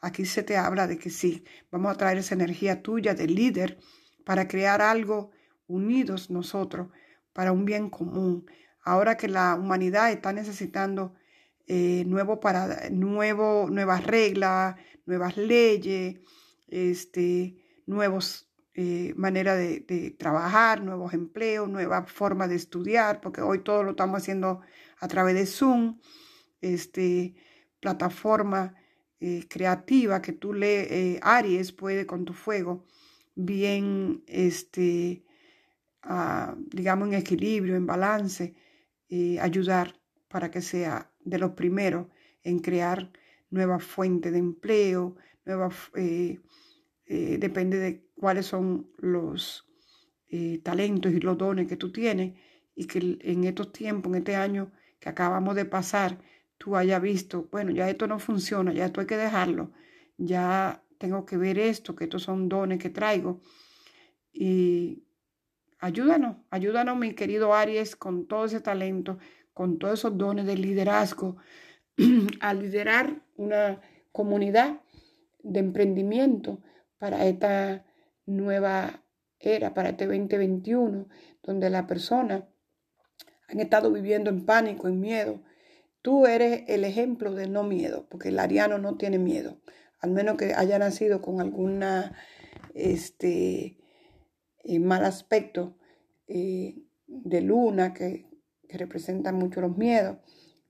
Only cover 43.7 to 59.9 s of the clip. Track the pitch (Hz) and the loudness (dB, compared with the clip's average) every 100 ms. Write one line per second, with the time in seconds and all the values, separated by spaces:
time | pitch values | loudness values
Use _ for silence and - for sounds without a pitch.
43.7 | 180 - - 190 180 170 175 175 170 208 | 0 -4 -2 0 0 0 0 0 -4 0
44.7 | 214 196 185 180 180 _ _ - 190 185 | 2 4 2 -2 -8 _ _ -8 -4 -4
45.7 | 185 - - 180 170 175 - _ _ _ | -4 -10 -4 -2 -2 -2 -6 _ _ _
46.7 | _ _ _ _ 160 170 147 196 190 185 | _ _ _ _ -4 -2 -2 -2 0 0
47.7 | 190 190 160 _ - 196 190 190 190 185 | 0 -2 -6 _ -4 0 0 -2 -2 -2
48.7 | 180 - - 180 180 160 165 - - _ | -2 -6 -6 -2 0 -2 -6 -8 -12 _
49.7 | _ _ _ _ _ _ 170 170 165 175 | _ _ _ _ _ _ -6 -4 -4 -4
50.7 | 170 208 196 185 175 180 170 190 190 175 | -2 0 0 2 2 0 0 0 0 -2
51.7 | 175 185 202 226 196 185 - _ _ _ | -4 -8 -2 -2 0 -2 -6 _ _ _
52.7 | - 180 190 180 - - 180 180 185 196 | -14 -6 -4 -2 -4 -2 0 0 -2 -8
53.7 | - 220 208 185 180 175 196 196 202 196 | -8 -6 -4 -2 -2 -2 -2 0 -2 -6
54.7 | _ _ _ - 160 175 185 190 202 196 | _ _ _ -12 -2 0 0 0 -2 -2
55.7 | 190 185 202 185 185 - _ _ _ - | -4 -2 0 0 -4 -16 _ _ _ -4
56.7 | 196 185 190 190 196 - 175 165 208 202 | 2 2 2 0 -2 -4 -8 -6 -6 -2
57.7 | - 185 196 220 214 - 208 - 202 185 | 0 -2 -2 -2 -4 -2 -2 -2 -2 0
58.7 | 170 180 180 190 214 220 208 180 165 - | 0 -2 -2 -4 -2 0 0 0 -2 -4
59.7 | - - | -12 -20